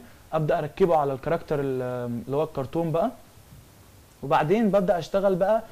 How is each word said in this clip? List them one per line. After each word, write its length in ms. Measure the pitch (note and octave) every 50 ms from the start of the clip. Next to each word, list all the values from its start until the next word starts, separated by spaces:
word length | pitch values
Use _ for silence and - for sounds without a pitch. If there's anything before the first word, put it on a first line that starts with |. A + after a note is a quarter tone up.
| - - - - - -
ابدا 260 | - D#3+ D#3 D3 E3 E3+
اركبه 380 | D3+ C#3+ - - G3 - -
على 160 | D#3 C#3+ C#3
الكاركتر 440 | C3+ B2 - D3+ E3 E3+ - - D#3 C#3+
ال-، 500 | C#3 C3+ C3 B2+ B2+ B2 B2 B2 A#2+ A#2+ A#2+ A#2 G#2
اللي 100 | - C3+
هو 60 | D3
الكرتون 500 | D#3 D#3 - C#3+ C3 A#2 - E3 E3+ E3
بقى، 180 | D3+ E3 G3+ B3+ - - - - - - - - - - - - - - - - - - - - - -
وبعدين 460 | - C3+ D#3 - D#3 D3+ G3 A#3 A#3 G3+
ببدا 280 | F3 G3+ F#3+ F3+ F#3+ E3+
اشتغل 360 | D#3 - - G3 F#3+ G3+ F#3+
بقى 280 | E3+ F#3+ G3 A3 A3+ A3 -